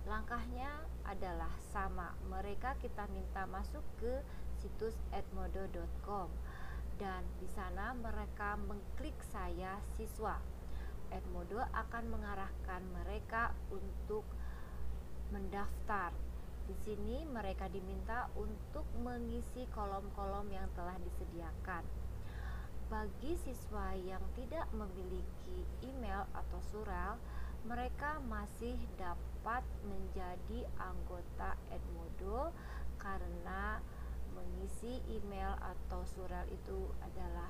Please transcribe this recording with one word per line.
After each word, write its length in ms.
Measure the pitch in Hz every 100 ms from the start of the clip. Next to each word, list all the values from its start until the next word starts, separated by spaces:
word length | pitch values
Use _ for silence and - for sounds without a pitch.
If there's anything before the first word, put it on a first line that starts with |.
Langkahnya 800 | 202 214 214 233 233 240 277 294 330 - -
adalah 480 | 202 190 170 160 - -
sama, 400 | 208 190 185 170 - 190
mereka 480 | 185 196 202 254 277
kita 240 | 240 - 202 190
minta 320 | 185 196 185
masuk 320 | 190 196 294 - -
ke 160 | 226 254 - - - -
situs 400 | - - 220 220 - 196
edmodo 480 | 196 202 185 185 190
dot 220 | 175 170 180
com, 240 | - 202 170 - - - - - - -
dan 240 | 202 185 180 180
di 80 | 175
sana 480 | - 185 185 208 247
mereka 640 | 226 220 208 - 208 208
mengklik 560 | 202 202 202 - 311 - -
saya 480 | 214 180 180 180 196 220 -
siswa. 480 | 220 - 214 165 - - - - - - -
Edmodo 560 | 180 - 180 175 202 -
akan 320 | 214 220 233 233
mengarahkan 720 | 226 214 202 196 - 190 180 185 180
mereka 560 | 185 208 - 226 233 - -
untuk 560 | - 190 - - 135 - - - - - - - - - - -
mendaftar. 800 | 196 190 196 202 - - 208 175 170 - - - - -
Di 80 | 185 -
sini 400 | 208 208 254 320
mereka 400 | 240 196 185 190
diminta 640 | 190 190 185 - 220 - -
untuk 480 | 214 214 - 294 - 233
mengisi 640 | 240 247 233 233 233 247 247
kolom-kolom 800 | 220 202 196 196 202 196 202 202
yang 160 | 190 190 -
telah 160 | 180 180
disediakan. 800 | 185 - 185 170 165 - - 180 185 - - - - - - - - - -
Bagi 400 | 220 214 - 262 349
siswa 560 | - 233 - 208 190 190
yang 240 | 180 190 190 -
tidak 320 | 254 311 - 220
memiliki 880 | 208 190 180 185 180 - - - - -
email 480 | 247 262 220 196 -
atau 320 | - - 180 180
surel, 480 | 214 214 180 185 226 - - - - 226
mereka 560 | 240 254 247 285 302
masih 560 | 254 214 208 - 233 247 233 -
dapat 640 | 185 175 - - 214 240 240 -
menjadi 880 | 208 190 190 202 180 180 - 226 220 -
anggota 800 | 190 185 - 180 - - 190 190 -
Edmodo 800 | 190 - 175 - - 190 220 311 330 - - - -
karena 800 | 196 196 160 175 180 190 208 - - - - - - -
mengisi 640 | 180 180 190 - 226 254 247
email 480 | 226 196 196 190 190
atau 480 | 196 185 - 185 180
surel 400 | 185 180 180 180
itu 320 | 185 - 190 185 -
adalah 480 | 180 185 185 - 180